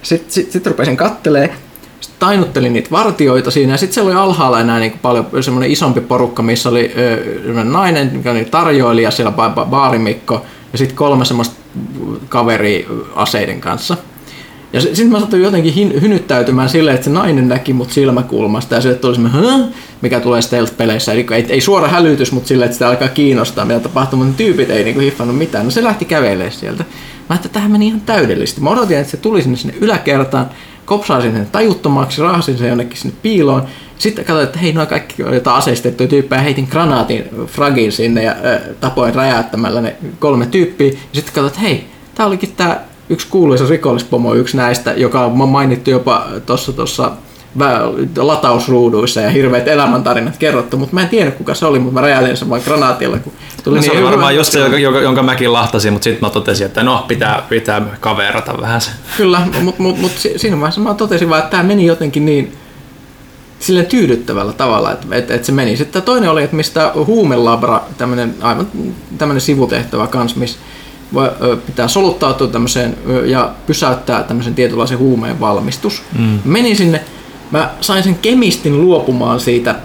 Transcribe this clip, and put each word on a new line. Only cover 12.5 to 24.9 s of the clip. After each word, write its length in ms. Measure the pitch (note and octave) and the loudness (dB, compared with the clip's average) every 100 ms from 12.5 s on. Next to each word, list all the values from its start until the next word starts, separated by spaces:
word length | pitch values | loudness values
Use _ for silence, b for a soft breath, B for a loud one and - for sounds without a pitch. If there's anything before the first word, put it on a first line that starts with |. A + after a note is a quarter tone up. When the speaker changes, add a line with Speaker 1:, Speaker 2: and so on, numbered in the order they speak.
| A2 G#2 F#2 - A2 - - | 2 0 -2 -4 -8 -8 -4
Speaker 1:
aseiden 460 | G#2 G#2+ F#2+ F#2+ | -2 -2 -4 -6
kanssa. 360 | E3+ - - F3 - - B B B B B | -6 -6 -4 -6 -6 -20 B B B B B
Ja 80 | B2 | -2
si-, 140 | D#3+ F#3+ | 0 2
sit 140 | A#3 | 4
mä 100 | G#3+ | 4
satuin 220 | G#3+ F3+ | 2 2
jotenkin 320 | F#3+ F#3+ E3 | 4 4 2
hin-, 280 | D3+ G3+ - | 2 2 2
hynyttäytymään 680 | G#3 G3 - B2+ A#2+ C3 C3 | 2 2 2 0 2 2 2
silleen, 260 | E3 D#3 B2+ | 2 2 2
että 100 | C#3+ | 2
se 60 | |
nainen 360 | D#3 G3 C#3+ B2+ | 0 2 2 2
näki 260 | B2+ C3+ | 0 0
mut 180 | C3 C3 | -2 0
silmäkulmasta, 840 | - C3+ B2 B2 A#2 G#2 A2 - A#2 | 2 2 2 0 -2 0 -2 -2 0
ja 60 | |
sieltä 180 | B2+ B2 | 2 2
tuli 160 | C3+ B2 | 0 2
semmonen, 280 | A#2 C3+ A3+ | 2 4 4
"Hä?", 160 | C4+ A#3 B B B | 2 0 B B B
mikä 180 | B2 A#2+ | -2 0
tulee 220 | A#2+ A#2 | 2 0
stealth-peleissä. 680 | A#2 A#2+ A#2 - A2+ A2 - | 2 0 -2 0 -2 0 0
Eli 120 | G#2+ B2 | -2 0
ei, 140 | A2 A#2+ | -2 0
ei 120 | C3 | 0
suora 260 | C3 G3 D3+ | 2 2 2
hälytys, 440 | F3 E3 C3+ B2 | 4 4 2 0
mut 160 | B2+ - | -2 0
silleen, 180 | C3 A#2+ | 2 2
että 100 | A#2+ | 2
sitä 140 | B2 | 0
alkaa 180 | B2 C3+ | 2 0
kiinnostaa, 580 | C#3 C#3+ B2 A#2 - A2 | 2 2 2 0 -2 0
mitä 140 | A#2 | -2
tapahtuu, 380 | A#2 C3 C3+ C3 | -2 -2 0 2
mut 100 | C3 | 0
ne 60 | |
tyypit 360 | C3 A3 E3+ B2 | 2 0 2 2
ei 140 | A2+ | 0
niinku 160 | G#2+ | 0